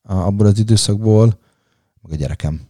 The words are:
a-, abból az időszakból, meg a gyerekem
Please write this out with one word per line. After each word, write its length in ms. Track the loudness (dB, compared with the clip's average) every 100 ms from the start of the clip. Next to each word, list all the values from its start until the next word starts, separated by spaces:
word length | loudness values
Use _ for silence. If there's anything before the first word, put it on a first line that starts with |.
a-, 120 | -8
abból 320 | -4 -2 0 2
az 120 | 2
időszakból, 680 | 2 0 0 -2 2 4 4 0 _ _ _ _ _ _
meg 100 | -12
a 40 | -8
gyerekem 440 | -8 -6 -8 -8 -12